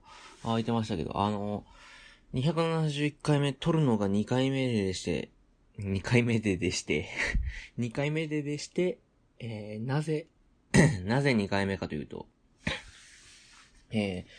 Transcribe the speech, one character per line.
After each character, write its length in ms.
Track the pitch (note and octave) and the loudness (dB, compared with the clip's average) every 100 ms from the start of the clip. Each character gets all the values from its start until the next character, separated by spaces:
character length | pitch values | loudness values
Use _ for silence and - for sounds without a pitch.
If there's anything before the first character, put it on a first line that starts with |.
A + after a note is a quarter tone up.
| - - - - | -16 -20 -20 -10
空 160 | A#2 A2+ | -2 -2
い 60 | |
て 80 | A2+ | 0
ま 120 | A#2 | 0
し 40 | A2 | 0
た 100 | G2 | -2
け 60 | |
ど、 140 | C#2+ - | -2 0
あ 120 | G2+ | 0
の、 340 | G#2 G2+ G#2 - - - - - - - | 0 -4 -6 -8 -20 -20 -20 -20 -20 -8
二 80 | B2+ | -2
百 160 | C#3 D#3+ | 0 2
七 300 | E3 D#3+ D#3 | 0 2 0
十 160 | C#3+ D3 | 0 -2
一 100 | - | -2
回 180 | - D3 | 2 2
目 140 | C#3+ | 2
撮 180 | C3+ E3 | 0 0
る 80 | D#3+ | 2
の 160 | D3 A2 | 4 4
が 100 | G2+ | 2
二 200 | G2+ G#2+ | 2 2
回 240 | B2+ C3 | 2 2
目 200 | C3+ B2+ | 2 2
で 220 | A2+ F#2+ | 2 0
し 100 | F2+ | -2
て、 280 | - D#2 - _ _ _ _ - | -2 -4 -4 _ _ _ _ -10
二 240 | G2 G2 | -2 -2
回 200 | - B2 | 4 4
目 180 | A#2+ A2+ | 4 2
で 180 | G#2+ F2+ | 2 0
で 140 | F2 | 0
し 100 | - | -2
て、 260 | - D2+ - - - - | -2 -2 -2 -6 -2 -2
<laughs> 280 | - - - - | -2 -6 -12 -6
二 120 | A#2+ | -6
回 200 | C3 C#3+ | -2 -2
目 180 | D#3 D#3+ | -2 -2
で 140 | D3+ | -2
で 160 | C#3+ D3 | -2 -6
し 100 | - | -6
て、 300 | - F3+ - _ _ _ - | -2 -2 -2 _ _ _ -12
え 400 | A#2 G#2+ G#2 G#2+ | -8 -8 -8 -8
ー、 60 | A#2+ | -2
な 160 | C#3 | -2
ぜ、 240 | D3+ D3+ - _ _ _ _ | 0 -2 -4 _ _ _ _
<clears throat> 320 | - D#3 G#2 F2+ | 6 6 4 0
な 160 | B2 | 2
ぜ 100 | C#3+ | 4
二 160 | A#2 G2 | 2 2
回 160 | G2 | 0
目 140 | G2 F#2+ | 0 -2
か 100 | E2+ | -4
と 60 | |
い 80 | D#2 | -6
う 40 | C2+ | -8
と、 220 | G1+ - _ _ _ - - - - - | -12 -14 _ _ _ -8 -8 -10 -20 -20
<clears throat> 800 | - - - - - - - - | -20 -20 -20 -20 -20 -20 -20 -6
え 340 | G#2+ G2+ F2+ - | -4 -2 -4 -10